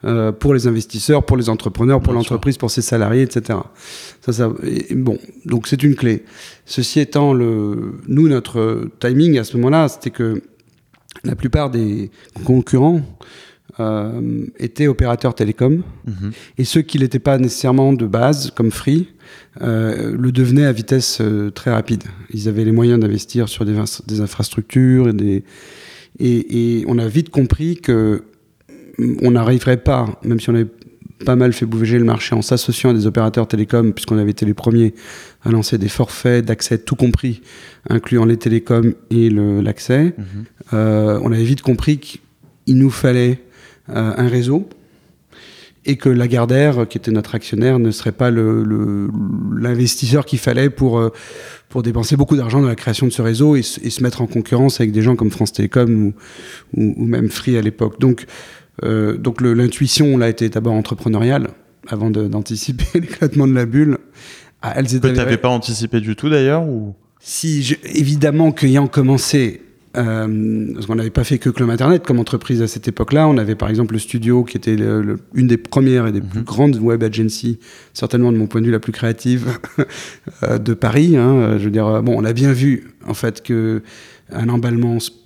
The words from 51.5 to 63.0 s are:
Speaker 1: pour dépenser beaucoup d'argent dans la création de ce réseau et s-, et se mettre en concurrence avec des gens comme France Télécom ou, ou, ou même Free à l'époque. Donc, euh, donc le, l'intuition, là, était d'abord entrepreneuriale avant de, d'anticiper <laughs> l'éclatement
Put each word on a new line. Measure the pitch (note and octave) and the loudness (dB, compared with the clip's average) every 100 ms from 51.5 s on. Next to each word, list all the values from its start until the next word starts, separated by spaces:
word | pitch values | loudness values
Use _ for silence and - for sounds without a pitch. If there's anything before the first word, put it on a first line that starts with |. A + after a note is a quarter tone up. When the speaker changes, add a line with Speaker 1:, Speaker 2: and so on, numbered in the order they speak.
| - _ | -20 _
Speaker 1:
pour | C3 | -6
dépenser | A#2 A#2 A2 C#3+ | -2 -2 0 2
beaucoup | C#3 D3 | 2 2
d'argent | A#2 B2+ | 2 2
dans | C3+ | 2
la | A2+ | 0
création | - A2+ B2+ | -4 0 -2
de | |
ce | - | 0
réseau | A2+ A2+ D3 D3 | -2 2 4 2
et | |
s-, | A2+ - | 0 -6
et | B2 | -8
se | - | -4
mettre | B2 - | -4 -2
en | A#2+ | -4
concurrence | A#2+ A2 A#2+ C3+ - | -4 -2 2 2 2
avec | A2+ | 0
des | G#2 | 2
gens | A2 A#2+ | 2 2
comme | A2 | 0
France | - G#2+ | 0 -4
Télécom | - G#2+ B2+ A#2+ A2+ G#2 | -2 -2 2 2 2 0
ou, | G#2 - - - - _ - | -4 -16 -20 -20 -20 _ -2
ou, | G#2+ - | -2 0
ou | |
même | A#2 A#2+ A2+ | -2 0 -2
Free | - - A#2+ | -2 -2 0
à | |
l'époque. | G#2+ G#2+ A2 - | 0 -2 -4 2
Donc, | C3+ A#2+ - - - - _ - | 2 2 -4 -20 -20 -20 _ -8
euh, | - A2 G#2+ G#2 | -2 0 0 -2
donc | A2+ A#2 | -4 -2
le, | B2 | 0
l'intuition, | A#2 B2 - C3+ - D3 C3 | 2 2 2 -2 2 4 4
là, | A#2 | 2
était | A2 A2+ | 0 -2
d'abord | A2 A2+ | -2 -2
entrepreneuriale | A2 G#2+ A#2 - G#2+ A#2 C#3 B2+ - _ _ - | -2 -2 -4 -2 0 2 0 -2 -8 _ _ -10
avant | G#2+ A2 | -4 -2
de, | G#2+ G#2 | -2 -2
d'anticiper | G2+ G2+ A2 - B2+ - | -4 -6 -8 -6 -4 -2
<laughs> | |
l'éclatement | F3 | -2